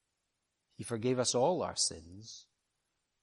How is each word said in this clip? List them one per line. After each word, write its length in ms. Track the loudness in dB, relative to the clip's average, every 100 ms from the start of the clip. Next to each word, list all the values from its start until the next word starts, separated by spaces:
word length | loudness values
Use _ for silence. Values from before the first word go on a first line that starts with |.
| _ _ _ _ _ _ _ -14
He 80 |
forgave 340 | -6 -2 2 2
us 160 | 4
all 280 | 4 4 4
our 140 | 0 0
sins 680 | -2 -4 -12 -16 -16 -18 -20 _ _ _ _ _ _ _